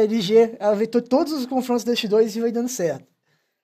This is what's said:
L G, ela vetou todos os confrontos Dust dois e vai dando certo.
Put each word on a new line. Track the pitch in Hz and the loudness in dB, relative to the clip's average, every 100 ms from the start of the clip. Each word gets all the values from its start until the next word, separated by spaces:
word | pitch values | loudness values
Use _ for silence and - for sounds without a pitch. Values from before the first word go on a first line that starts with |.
L | 214 226 | 2 0
G, | 185 226 226 226 | 4 4 4 2
ela | 208 208 | -2 0
vetou | 220 240 | 0 -2
todos | 240 262 330 | 2 0 0
os | 302 247 | -4 -4
confrontos | 262 247 247 233 | -4 -2 -2 -2
Dust | 240 214 | -4 0
dois | 208 226 214 | 2 2 0
e | |
vai | 233 | -4
dando | 233 247 | -4 -6
certo. | - 170 139 - _ _ _ _ _ | -4 -4 -6 -12 _ _ _ _ _